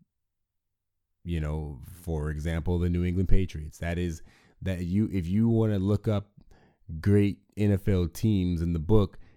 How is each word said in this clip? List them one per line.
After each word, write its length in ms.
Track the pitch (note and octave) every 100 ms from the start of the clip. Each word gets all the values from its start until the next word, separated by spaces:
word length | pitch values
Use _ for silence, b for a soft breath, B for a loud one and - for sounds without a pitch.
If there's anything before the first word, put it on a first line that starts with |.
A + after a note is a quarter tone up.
| _ _ _ _ _ _ _ _ _ _ _ _
You 160 | - E2+
know, 400 | D2+ D#2 D2+ C2+ - -
for 280 | - D#2+ D2+
example, 500 | D2+ D2+ E2 D#2 F2
the 100 | F2
New 160 | F2 F2
England 240 | F2+ F#2+
Patriots. 480 | F#2+ F#2+ D#2+ D2+ -
That 200 | E2+ E2+
is, 240 | F2+ D#2+ - b b b
that 200 | F#2+ F2
you, 280 | F2 F#2+ G#2+
if 160 | G2 E2
you 200 | G2 A#2
wanna 320 | A2+ A2 G2+
look 280 | F#2+ G#2 -
up 220 | G#2 - _ - b b b b D#2+
great 400 | G2 G2+ G2+ - _ -
N 160 | G#2
F 160 | G2 -
L 200 | F#2+ F2
teams 540 | - A2+ G2+ F2+ E2+
in 120 | E2+
the 60 | E2+
book, 400 | D#2+ A2 G2 - b